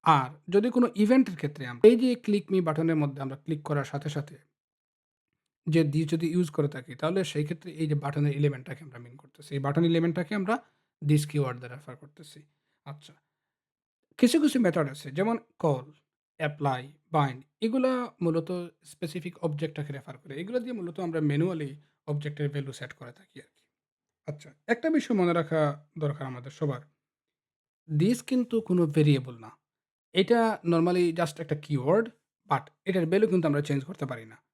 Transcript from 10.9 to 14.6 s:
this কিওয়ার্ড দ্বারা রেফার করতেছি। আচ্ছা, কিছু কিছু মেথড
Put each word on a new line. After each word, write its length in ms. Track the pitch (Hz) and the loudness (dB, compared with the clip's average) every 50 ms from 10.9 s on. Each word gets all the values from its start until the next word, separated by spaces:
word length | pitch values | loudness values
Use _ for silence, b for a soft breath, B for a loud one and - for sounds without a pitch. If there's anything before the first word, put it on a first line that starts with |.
| b _ - | b _ 0
this 220 | 147 151 151 147 | 2 2 2 2
কিওয়ার্ড 320 | 147 - 147 139 127 123 123 | 0 -2 -2 -2 -2 -4 -8
দ্বারা 160 | 123 120 123 | -12 -16 -16
রেফার 200 | 143 - - 123 | -18 -18 -18 -20
করতেছি। 460 | _ - 151 _ - 156 - - 151 147 _ _ _ _ _ _ _ _ | _ -20 -20 _ -20 -20 -20 -20 -20 -20 _ _ _ _ _ _ _ _
আচ্ছা, 280 | 139 147 147 - - 151 _ _ _ _ _ _ _ _ _ _ _ _ _ _ _ _ _ _ _ _ | -16 -16 -16 -18 -20 -20 _ _ _ _ _ _ _ _ _ _ _ _ _ _ _ _ _ _ _ _
কিছু 240 | - 254 233 - 320 | 2 4 4 6 4
কিছু 180 | 294 294 - | 4 4 4
মেথড 300 | 254 | 4